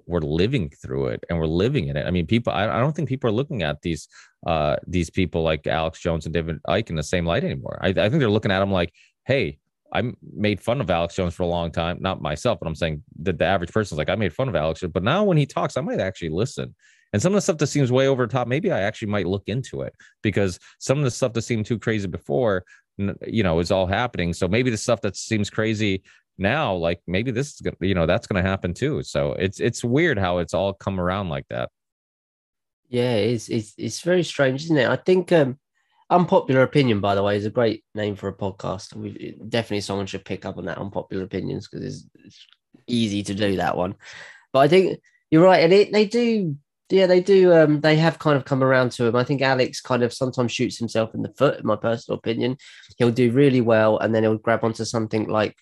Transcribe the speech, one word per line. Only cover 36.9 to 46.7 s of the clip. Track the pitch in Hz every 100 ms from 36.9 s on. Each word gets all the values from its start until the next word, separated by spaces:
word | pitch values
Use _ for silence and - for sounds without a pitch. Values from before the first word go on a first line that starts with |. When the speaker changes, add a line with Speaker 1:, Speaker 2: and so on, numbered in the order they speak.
| 101
Speaker 2:
by | 101 98
the |
way, | 101 104
is | 107
a |
great | 113 113 101 _
name | 107 104 101
for | 98
a |
podcast. | 87 98 95 92 92 - 107
We've, | 107 107 - - 110
definitely | 117 107 101
someone | 98 98 98
should | 95
pick | - 95 95
up | 95
on | 92
that, | 76
Unpopular | 98 92 - 95
Opinions, | 92 95 92 95 98
'cause | -
it's, | 98 95 - _
it's | - - - _ _ _ -
easy | 120 110 101
to | 101
do | 101 104 92
that | 87 -
one. | 90 - - - - - _
But | 131
I | 139
think | 180 175 - _ _ -
you're | 156
right. | 185 175
And | 165
it, | 196 202
they | 208 208
do, | 233 233 220 175 143 _